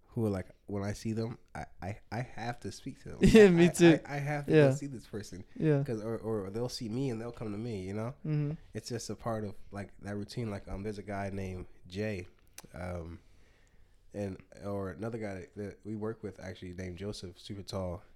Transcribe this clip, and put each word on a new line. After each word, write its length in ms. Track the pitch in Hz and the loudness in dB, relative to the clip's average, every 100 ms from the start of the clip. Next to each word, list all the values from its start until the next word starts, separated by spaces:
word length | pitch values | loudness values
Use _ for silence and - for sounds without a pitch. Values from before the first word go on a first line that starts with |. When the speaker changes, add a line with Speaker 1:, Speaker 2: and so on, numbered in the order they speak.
| _ | _
Speaker 1:
who 120 | - 110 | -2 0
are 40 | |
like, 160 | 98 - - - | 0 -4 -14 -10
when 160 | 101 | -6
I 100 | 101 | -6
see 180 | 101 113 | -6 -4
them, 260 | 110 113 - - | -4 -4 -8 -14
I, 120 | - - - | -14 -12 -10
I, 140 | 92 104 - | -10 -10 -8
I 100 | 107 123 | -8 -8
have 240 | - 117 120 | -8 -8 -8
to 120 | 98 | -10
speak 300 | - - - | -10 -12 -14
to 80 | - | -14
them. 80 | - | 6
Speaker 2:
<laughs> 20 | |
Yeah, 240 | - 226 202 | 10 12 12
Speaker 1:
I, 40 | |
Speaker 2:
me 160 | 170 170 | 12 8
Speaker 1:
I, 40 | |
Speaker 2:
too. 300 | - 170 160 - | 10 8 8 4
Speaker 1:
I, 100 | 143 | -6
I 20 | |
have 280 | 143 147 143 | -2 -4 4
to 60 | |
go 40 | 156 | 8
Speaker 2:
Yeah. 140 | 139 | 8
Speaker 1:
see 160 | 135 139 | 6 -4
this 200 | 123 - | -10 -10
person. 380 | 104 - 87 - - | -10 -10 -12 -14 -2
Speaker 2:
Yeah. 260 | 160 143 | 2 2
Speaker 1:
'Cause, 160 | 139 110 | 0 -4
or, 140 | 110 113 | -4 -6
or 320 | 107 110 95 | -4 -4 -4
they'll 180 | 104 123 | -6 -6
see 180 | - 117 | -6 -6
me 220 | 117 139 | -4 -4
and 100 | 110 | -4
they'll 120 | 120 | -8
come 200 | 117 113 | -10 -8
to 60 | 101 | -6
me, 220 | 120 104 | -6 -6
you 120 | 92 | -6
know? 200 | 104 113 139 156 | -6 -8 -8 -4
Speaker 2:
Mm-hmm. 260 | 151 147 160 - | -2 -2 -6 -10
Speaker 1:
It's 140 | - - | -14 -8
just 220 | 120 - | -8 -8
a 40 | 104 | -8
part 280 | 120 110 | -6 -6
of, 100 | 104 - - | -6 -10 -12
like, 180 | 98 95 - | -12 -12 -12
that 140 | 98 104 | -10 -8
routine. 340 | 101 - 117 | -8 -8 -6
Like, 160 | 98 - | -8 -8
um, 140 | 95 | -8
there's 160 | 104 104 | -8 -10
a 40 | |
guy 280 | 98 101 101 | -8 -6 -6
named 340 | 98 95 92 - - - | -6 -6 -8 -12 -16 -12
Jay, 380 | 92 107 98 87 - - - - | -6 -4 -4 -10 -18 -20 -20 -16
um, 440 | - 90 87 82 85 - - - _ - - - - - | -10 -8 -8 -8 -14 -18 -20 -20 _ -20 -20 -20 -20 -14
and, 220 | - 101 92 - - | -8 -6 -8 -16 -12
or 260 | 98 101 98 | -8 -6 -6
another 280 | 85 113 113 | -6 -8 -6
guy 160 | 104 | -8
that, 220 | 95 - - | -8 -12 -10
that 220 | 101 - | -10 -10
we 100 | 101 110 | -10 -6
work 260 | 107 113 | -6 -8
with, 180 | 101 - | -10 -10
actually, 320 | 92 92 92 | -14 -12 -12
named 240 | 90 92 90 | -10 -10 -8
Joseph, 400 | 101 101 92 85 | -10 -10 -12 -14
super 240 | - 101 | -14 -12
tall 400 | 92 98 92 87 - | -8 -6 -4 -6 -12